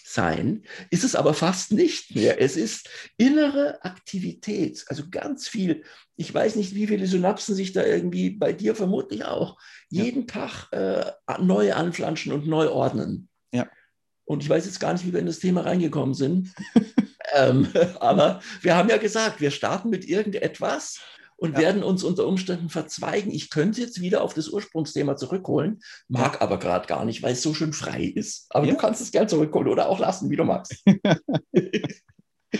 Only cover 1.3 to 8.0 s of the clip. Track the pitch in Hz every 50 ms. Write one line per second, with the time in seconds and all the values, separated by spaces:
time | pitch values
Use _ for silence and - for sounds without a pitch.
1.3 | 156 - 160 175 185 185 - - 208 - 359 320 - - - - - 110 107 120
2.3 | - - 127 139 135 147 220 214 - - - - - - - - _ - 233 269
3.3 | 294 311 302 277 277 277 285 - - - - 185 185 - _ - - 185 180 175
4.3 | - - - 214 208 202 165 - - - - - - 156 143 170 - - - -
5.3 | 277 - - - - 220 185 170 151 - - - - - _ _ _ - 165 -
6.3 | - - - 220 220 214 196 185 196 202 214 202 208 190 190 185 190 180 175 196
7.3 | - - - 220 196 190 196 185 190 190 - - 170 175